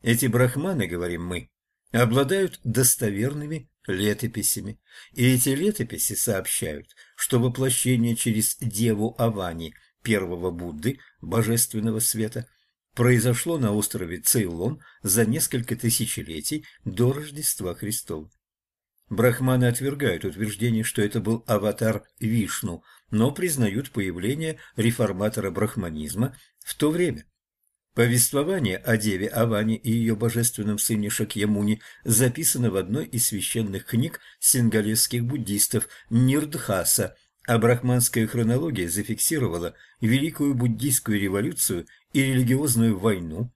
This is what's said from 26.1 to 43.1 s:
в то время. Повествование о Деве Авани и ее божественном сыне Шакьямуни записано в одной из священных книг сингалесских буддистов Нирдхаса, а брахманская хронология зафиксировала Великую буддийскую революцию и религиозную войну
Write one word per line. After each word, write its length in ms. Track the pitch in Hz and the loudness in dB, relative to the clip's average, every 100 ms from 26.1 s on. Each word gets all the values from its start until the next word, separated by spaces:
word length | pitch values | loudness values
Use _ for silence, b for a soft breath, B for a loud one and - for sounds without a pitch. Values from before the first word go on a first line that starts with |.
| 92 123 B B B | -2 -4 B B B
в 160 | - - | -14 -2
то 160 | 147 | 0
время. 340 | 170 175 120 - _ _ _ _ _ _ - | 2 -2 -4 -12 _ _ _ _ _ _ 0
Повествование 800 | 120 123 120 139 156 190 113 92 | 2 4 2 2 0 0 0 -2
о 200 | - 113 | 0 0
Деве 300 | 107 92 107 | 2 0 -2
Авани 480 | - 117 107 107 110 | 0 2 2 0 0
и 160 | 113 | 0
ее 240 | 113 113 104 | 0 2 2
божественном 600 | 117 117 110 - 104 104 | 0 2 -2 0 -2 -2
сыне 320 | - 110 104 | 0 0 0
Шакьямуни 720 | - 107 104 104 104 104 104 B B | -2 -4 0 2 2 2 0 B B
записано 680 | - 113 127 127 165 123 117 | 0 2 2 2 -2 2 0
в 60 | 95 | 0
одной 300 | 90 127 165 | -2 -4 -2
из 220 | 113 - | -2 -2
священных 580 | 101 - 117 107 95 - | -2 -4 -2 -2 -4 -2
книг 340 | 117 160 - B B | 0 0 -4 B B
сингалесских 840 | - 131 117 110 104 107 - 120 120 | 2 4 4 4 2 0 0 0 -2
буддистов 640 | 151 101 101 - 104 - B B | -4 -2 0 0 0 -2 B B
Нирдхаса, 1080 | 117 127 143 151 - - 95 85 - 92 - b _ - | 4 4 4 0 -6 -2 0 2 0 0 -6 b _ 2
а 100 | 117 | 4
брахманская 680 | 117 123 123 123 120 117 110 | 6 4 4 2 2 2 0
хронология 600 | 120 113 123 160 107 87 | 2 2 2 0 -2 -2
зафиксировала 840 | 90 104 110 - 156 110 85 85 B B B | -2 -2 -2 0 0 0 -2 -6 B B B
Великую 520 | 110 131 156 - 143 | 2 2 0 0 0
буддийскую 680 | 127 120 110 123 - - 104 | 2 0 0 0 0 0 0
революцию 680 | 98 98 127 160 - 87 - b _ | 0 0 -2 -2 -2 -4 -6 b _
и 80 | 143 | 0
религиозную 760 | 135 127 120 131 151 113 113 98 | 2 2 4 2 2 4 4 4
войну 540 | 107 | 0